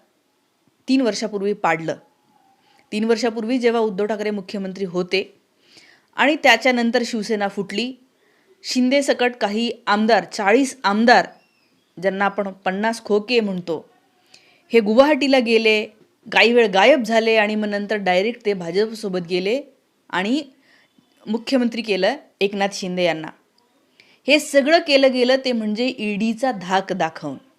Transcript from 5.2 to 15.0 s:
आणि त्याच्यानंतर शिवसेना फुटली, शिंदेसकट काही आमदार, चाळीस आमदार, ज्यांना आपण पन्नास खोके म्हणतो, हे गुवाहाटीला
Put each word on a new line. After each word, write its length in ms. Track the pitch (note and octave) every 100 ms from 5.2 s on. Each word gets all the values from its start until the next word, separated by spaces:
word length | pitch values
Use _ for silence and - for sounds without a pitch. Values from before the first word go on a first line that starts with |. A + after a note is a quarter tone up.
| - _ _ _ _ - _ _ _ -
आणि 200 | C4 D4+
त्याच्यानंतर 580 | C#4 A#3 C4 B3 A#3 A#3+ A#3
शिवसेना 420 | A3+ G3+ G#3 G3+
फुटली, 460 | G3+ G3 G3 B3 C4 _ _ _ _ _ _
शिंदेसकट 680 | - B3+ B3+ C#4 C#4 B3+ B3 A#3+
काही 300 | G3+ G#3+ A#3 - -
आमदार, 360 | G#3 A3 G#3
चाळीस 540 | - - G3 A#3+ C4 -
आमदार, 420 | G3 G#3 A#3 G#3 - - _ _ _ _ _ -
ज्यांना 240 | F#3+ F#3+ G3
आपण 220 | G3 G3
पन्नास 560 | F#3 F#3 F#3+ A3 A3+
खोके 360 | - G#3 G#3 A#3+
म्हणतो, 500 | G3+ F#3 F3 D#3 - _ _ _ _ _ _ _ _
हे 60 | A#3
गुवाहाटीला 600 | G#3 A3